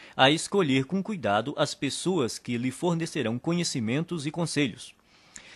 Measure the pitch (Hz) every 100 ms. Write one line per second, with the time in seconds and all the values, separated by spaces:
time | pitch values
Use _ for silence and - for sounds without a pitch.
0 | - - 135 156 - 202 156 131 131 190
1 | 185 202 107 101 120 143 147 - 139 -
2 | 170 185 113 - - 120 127 - 175 165
3 | 165 160 110 123 - 175 165 139 110 139
4 | 165 175 139 175 160 147 135 - - -
5 | _ _ - - -